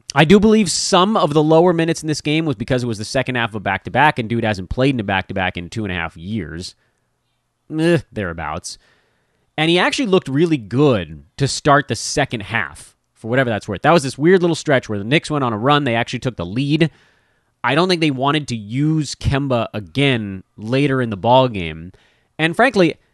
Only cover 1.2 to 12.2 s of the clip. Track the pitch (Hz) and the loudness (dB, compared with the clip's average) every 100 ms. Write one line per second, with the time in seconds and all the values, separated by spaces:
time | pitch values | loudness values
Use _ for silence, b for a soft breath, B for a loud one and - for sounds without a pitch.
1.2 | 156 151 151 160 180 165 165 160 156 147 | 2 2 4 6 6 2 0 -2 -4 -4
2.2 | 151 156 160 113 113 127 120 104 107 135 | -2 -2 -2 -4 -2 -2 -2 -6 -4 -4
3.2 | 127 123 117 107 98 95 - 117 151 139 | -2 -2 -2 -4 -4 -4 -2 2 2 2
4.2 | 110 117 110 95 90 - 135 127 101 95 | -2 -2 -2 -2 -4 -2 0 0 -2 -2
5.2 | - 95 90 90 87 113 104 90 82 80 | -2 -4 -4 -4 -10 -8 -6 -4 -6 -8
6.2 | 87 110 76 80 92 - _ _ _ _ | -8 -8 -8 -10 -12 -16 _ _ _ _
7.2 | _ _ _ _ - 156 165 170 - - | _ _ _ _ -8 -2 2 0 -2 -8
8.2 | 92 82 76 82 - - _ _ _ _ | -6 -6 -8 -8 -12 -16 _ _ _ _
9.2 | _ _ _ - 156 180 254 277 240 185 | _ _ _ -2 0 2 2 0 0 0
10.2 | - 135 170 151 101 120 151 110 78 78 | 2 0 2 0 -2 2 2 2 -2 -12
11.2 | - - 135 - 151 143 - 117 - - | -14 -4 -4 0 4 4 2 -6 -4 -4